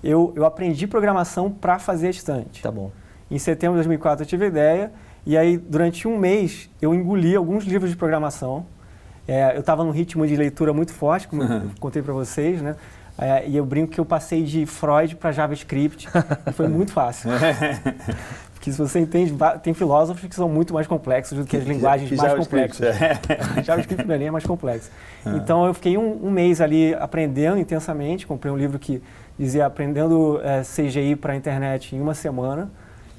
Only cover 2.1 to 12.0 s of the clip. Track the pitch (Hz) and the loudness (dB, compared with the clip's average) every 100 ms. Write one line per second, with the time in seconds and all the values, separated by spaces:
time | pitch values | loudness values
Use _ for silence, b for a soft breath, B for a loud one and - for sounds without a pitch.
2.1 | 180 - 135 113 - 113 107 98 B B | -2 -4 -6 -6 -8 -8 -6 -10 B B
3.1 | B B 143 170 160 175 175 160 156 156 | B B -6 -2 0 2 2 2 2 2
4.1 | 147 151 180 202 156 151 170 214 B B | 0 -2 -2 0 4 4 4 -2 B B
5.1 | B - 156 170 175 170 151 170 170 226 | B 2 4 4 2 0 2 2 0 -4
6.1 | 226 185 208 180 - - - 151 175 180 | 0 2 2 0 -4 -16 -2 2 2 2
7.1 | 196 165 196 170 208 196 190 185 175 165 | 2 4 4 2 -2 0 0 0 -2 0
8.1 | 156 151 - 127 135 175 - B B B | 0 -2 -4 -6 -6 -8 -18 B B B
9.1 | B - 135 135 131 139 156 165 151 170 | B -2 2 2 2 0 2 0 -2 -2
10.1 | 160 151 147 147 143 156 147 165 - 147 | 0 0 2 0 2 0 2 -2 -2 0
11.1 | 180 - 151 123 110 101 98 139 147 | 0 -2 -4 -2 -2 -4 -8 -6 -4